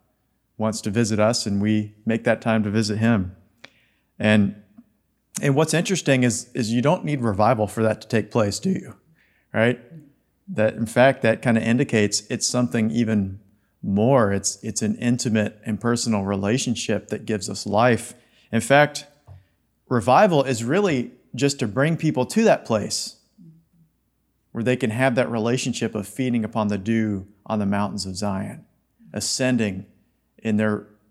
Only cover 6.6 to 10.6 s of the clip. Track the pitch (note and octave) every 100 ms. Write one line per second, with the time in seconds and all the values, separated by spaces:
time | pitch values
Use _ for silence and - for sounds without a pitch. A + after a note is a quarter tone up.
6.6 | A2 A#2+ C#3 F3+ D3+ D3 A#2 F#2+ G#2+ A#2
7.6 | G#2+ - A2 G#2+ - A2+ G2+ A#2 G#2 G2+
8.6 | F#3+ F3+ - - _ _ _ _ _ A2
9.6 | A2+ B2 - D#3 - _ _ _ - F3+